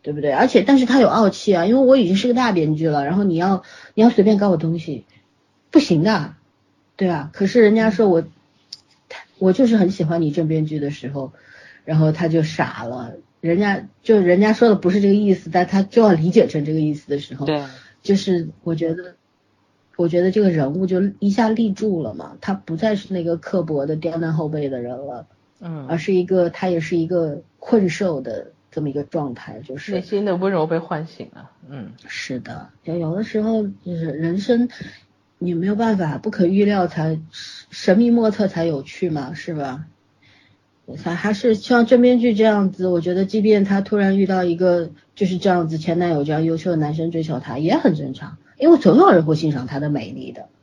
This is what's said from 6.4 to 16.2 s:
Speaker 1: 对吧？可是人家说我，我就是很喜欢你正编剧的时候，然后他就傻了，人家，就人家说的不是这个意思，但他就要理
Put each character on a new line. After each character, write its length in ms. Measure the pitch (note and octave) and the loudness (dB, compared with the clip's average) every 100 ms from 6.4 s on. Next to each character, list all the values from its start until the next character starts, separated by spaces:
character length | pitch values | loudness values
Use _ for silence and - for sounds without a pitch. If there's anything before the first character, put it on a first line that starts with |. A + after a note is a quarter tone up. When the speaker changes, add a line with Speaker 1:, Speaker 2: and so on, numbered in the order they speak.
| _ _ _ _ _ - | _ _ _ _ _ -4
Speaker 1:
对 100 | F#3 | -4
吧？ 220 | D#3+ D3+ | -4 -8
可 140 | - G3 | -4 0
是 140 | A#3+ | 4
人 140 | G#3+ A3 | 6 4
家 160 | A3 | 2
说 180 | G#3 G#3+ | 2 2
我， 160 | E3 D#3+ _ _ _ _ - _ _ _ - - _ | 2 -2 _ _ _ _ -20 _ _ _ -20 -20 _
我 140 | F#3+ | 0
就 140 | F#3 B3 | 4 4
是 100 | A3+ | 4
很 120 | F#3 | 2
喜 140 | - | 0
欢 180 | D#3+ E3+ | -2 0
你 100 | D#3 | 0
正 160 | D#3+ D#3 | 0 0
编 160 | D#3+ D3+ | 0 -2
剧 140 | D#3 | -4
的 120 | C#3+ | -6
时 180 | D3 B2 | -8 -10
候， 220 | C#3 C3 _ _ - - - - | -10 -10 _ _ -20 -20 -20 -2
然 120 | D#3 | 2
后 140 | D#3 | 2
他 160 | D#3 E3 | 2 0
就 160 | D#3+ | 0
傻 400 | D3+ - - - | -2 -4 -6 -6
了， 320 | A#2 B2+ A#2 - _ _ | -10 -10 -12 -16 _ _
人 180 | E3 F3 | -2 0
家， 280 | G3+ G3 - _ | 0 -2 -8 _
就 160 | - G#3+ | 2 4
人 200 | F3+ F3+ | 6 4
家 140 | G#3+ | 4
说 160 | A3 A#3 | 4 4
的 60 | G3+ | 4
不 160 | F3 | 2
是 100 | G3+ | 2
这 60 | G3+ | 2
个 60 | |
意 200 | G#3 G3+ | 2 2
思， 160 | F#3 E3 | 0 0
但 140 | F3+ F3+ | -2 0
他 140 | G3 | 0
就 200 | F#3+ A#3+ | 2 4
要 80 | G#3+ | 4
理 160 | E3 | 4